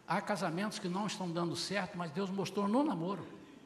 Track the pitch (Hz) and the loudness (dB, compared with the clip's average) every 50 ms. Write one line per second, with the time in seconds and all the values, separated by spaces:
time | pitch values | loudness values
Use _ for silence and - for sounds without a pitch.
0 | - - 160 202 196 - 208 170 190 165 156 180 208 214 - - - 180 175 196 | 0 2 0 0 2 0 0 2 2 0 0 0 0 0 -2 -2 -2 -2 0 0
1 | 214 196 - - 185 175 160 175 175 170 143 - - - 185 202 185 175 - 175 | 0 0 -2 -2 -2 -2 0 0 0 0 0 -2 -2 0 0 0 0 0 -4 -4
2 | 175 165 139 180 202 185 190 196 175 - - 202 202 202 214 262 294 320 196 165 | -4 -2 0 -2 -2 0 0 0 0 0 2 2 2 4 6 6 4 4 2 0
3 | 160 185 202 165 117 - - - - - - - - | 0 -2 -2 -4 -6 -10 -12 -14 -16 -18 -18 -20 -20